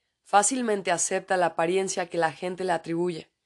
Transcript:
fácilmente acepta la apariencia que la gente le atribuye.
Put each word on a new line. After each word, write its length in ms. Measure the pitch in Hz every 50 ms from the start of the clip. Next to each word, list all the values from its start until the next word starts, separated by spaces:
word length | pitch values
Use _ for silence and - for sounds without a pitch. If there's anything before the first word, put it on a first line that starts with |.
| _ _ _ _ _
fácilmente 680 | - - 202 208 - 269 254 247 226 208 196 180 190
acepta 460 | 175 165 - - 190 190 185 - 190 180
la 100 | 175 165
apariencia 640 | - - 165 170 185 190 190 190 - 196 180 175
que 80 | - 170
la 140 | 165 160
gente 320 | 143 - 180 180 185 175 185
le 80 | 185
atribuye. 600 | 170 165 - 160 165 165 175 180 170 156 - _ _ _ _